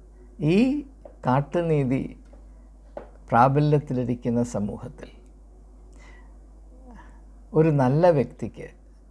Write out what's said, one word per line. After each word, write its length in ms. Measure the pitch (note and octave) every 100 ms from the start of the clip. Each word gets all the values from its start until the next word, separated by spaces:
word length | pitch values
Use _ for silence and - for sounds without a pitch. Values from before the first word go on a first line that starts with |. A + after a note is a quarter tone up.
| - - - -
ഈ 420 | D3+ F#3+ C4 D4 - - - - C3
കാട്ടുനീതി 960 | C3 D3 F3 E3+ D3+ C3 C3 - - - - - - - - - - - - -
പ്രാബല്യത്തിലിരിക്കുന്ന 1120 | A#2+ C3 C#3 D3 D3 D3 B2+ A#2+ B2 B2+ A#2
സമൂഹത്തിൽ 640 | A#2+ G#2 G2+ - - - - - - - - - - - - - - - - - - - - - B3+ A3+ - - - - -
ഒരു 160 | D#3+ D#3+
നല്ല 400 | C#3+ B2+ C#3+ F3+
വ്യക്തിക്ക് 600 | D3 A#2 - A2+ - - - - - -